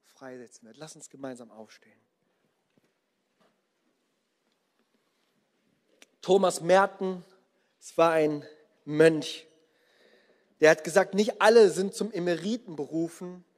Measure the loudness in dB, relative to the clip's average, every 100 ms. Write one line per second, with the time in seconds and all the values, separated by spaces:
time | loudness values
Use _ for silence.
0 | _ _ -20 -20 -20 -20 -20 -20 -20 -20
1 | -20 -16 -16 -16 -20 -20 -20 -20 _ _
2 | _ _ _ _ _ _ _ _ _ _
3 | _ _ _ _ _ _ _ _ _ _
4 | _ _ _ _ _ _ _ _ _ _
5 | _ _ _ _ _ _ _ _ _ _
6 | _ _ 0 0 2 -4 0 2 2 -4
7 | -10 -10 -16 _ _ _ _ _ -12 0
8 | 0 2 -2 -4 -12 -20 _ _ -10 4
9 | 4 4 -8 -16 -20 _ _ _ _ _
10 | _ _ _ _ _ _ 4 4 0 0
11 | 0 0 -2 2 4 6 6 2 -6 -6
12 | -8 -6 -4 -4 -4 -8 -10 -12 -8 -6
13 | -6 -8 -18 -18 _